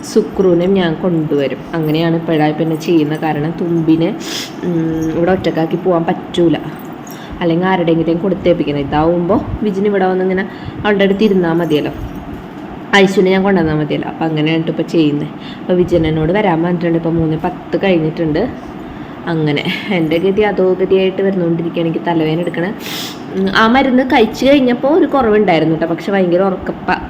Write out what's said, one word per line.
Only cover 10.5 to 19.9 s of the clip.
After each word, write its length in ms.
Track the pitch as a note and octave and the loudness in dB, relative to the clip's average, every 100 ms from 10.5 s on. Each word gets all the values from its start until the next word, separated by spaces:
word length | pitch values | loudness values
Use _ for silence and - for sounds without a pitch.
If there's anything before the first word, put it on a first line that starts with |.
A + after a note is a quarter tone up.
| - - - | -8 -12 -6
അവളുടെ 240 | G#3 G3+ G3 | -2 2 2
അടുത്ത് 180 | G3 G#3+ | 4 4
ഇരുന്നാൽ 260 | F#3+ E3+ E3 | 4 2 2
മതിയല്ലോ, 320 | E3+ D3+ - - - - - - - - - - - G3+ | 2 0 0 -6 -10 -10 -12 -12 -14 -14 -14 -14 0 4
ഐശുവിനെ 280 | F#3+ G3 F#3 F#3+ | 4 4 4 4
ഞാൻ 60 | F#3+ | 4
കൊണ്ടുവന്നാൽ 300 | F#3+ D#3+ D3+ | 2 2 0
മതിയല്ലോ. 260 | D3+ D3 D3 | 0 -2 -4
അപ്പം 140 | - D#3+ | -4 -2
അങ്ങനെയാണ് 420 | D#3 D3+ E3 D#3+ | 0 0 0 0
ഇപ്പോൾ 140 | D#3 E3 | -2 0
ചെയ്യുന്നത്. 380 | F3 D3+ D3 D3 - - - | 2 2 2 -4 -8 -12 -12
അപ്പോൾ 140 | - F#3 | -2 0
വിജയനോട് 520 | F3 E3+ D#3+ D#3 D#3 G3 | 2 2 2 0 0 2
വരാൻ 180 | G#3 D#3+ E3+ | 2 2 2
പറഞ്ഞിട്ടുണ്ട്. 340 | F3 E3+ E3 | 0 0 0
ഇപ്പോൾ 140 | E3 E3 | 0 0
മൂന്ന് 160 | D#3+ D#3 F3+ | 0 0 -4
പത്ത് 280 | - - E3+ G3 | -6 -4 -2 2
കഴിഞ്ഞിട്ടുണ്ട്. 580 | F3 D#3 D#3+ E3 D3+ A#3 - - - - - - - - | 2 0 -2 0 0 -2 -6 -12 -14 -14 -14 -14 -12 -4
അങ്ങനെ 300 | E3 D3+ D3 - F#3 - | -2 0 0 -2 -6 -2